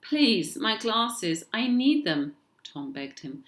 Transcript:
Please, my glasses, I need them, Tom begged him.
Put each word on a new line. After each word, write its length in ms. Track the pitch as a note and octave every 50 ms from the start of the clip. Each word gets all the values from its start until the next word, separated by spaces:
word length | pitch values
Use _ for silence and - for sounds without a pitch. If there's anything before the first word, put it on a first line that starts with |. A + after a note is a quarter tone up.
Please, 540 | - - D4 D4+ D4 B3 A3+ F#3 D3+ - -
my 200 | - - A3 A3
glasses, 680 | G#3+ - A#3 A3 A3+ A#3 A#3+ A#3+ - - E3+ D#3+ E3 - _
I 140 | - A3 B3
need 380 | B3+ B3 B3 B3+ C4+ D4+ D4 D4
them, 320 | - D#3 D3 C#3+ - - _ _ _ _ _
Tom 300 | _ - - D3 C#3+ C3+
begged 280 | C3+ C#3 C#3 C3+ C3+ -
him. 240 | - C#3+ C3+ - -